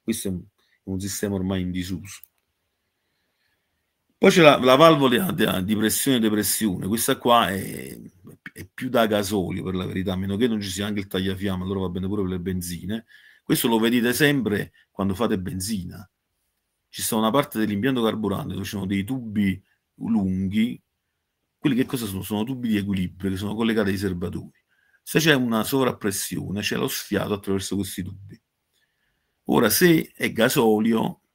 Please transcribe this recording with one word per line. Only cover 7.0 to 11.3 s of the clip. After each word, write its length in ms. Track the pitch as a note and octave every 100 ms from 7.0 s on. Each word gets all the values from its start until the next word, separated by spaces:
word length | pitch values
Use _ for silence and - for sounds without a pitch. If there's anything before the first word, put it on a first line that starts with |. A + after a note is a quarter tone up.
| - -
qua 320 | A#2+ A#2+ F#2+
è, 460 | F#2+ G2+ - C2 A#1 - _ - - -
è 140 | -
più 240 | F2+ - B2+
da 160 | A#2+
gasolio 580 | A2 G#2 G2 G#2 F2+ F#2
per 120 | F#2+
la 100 | F#2
verità, 280 | G2+ G2 F#2+
a 20 |
meno 220 | F#2 F#2+ G2+
che 100 | B2
non 120 | G#2+
ci 100 | G2+
sia 180 | G2 G2+
anche 140 | G2+
il 60 | F#2+
tagliafiamme, 560 | F#2 F#2+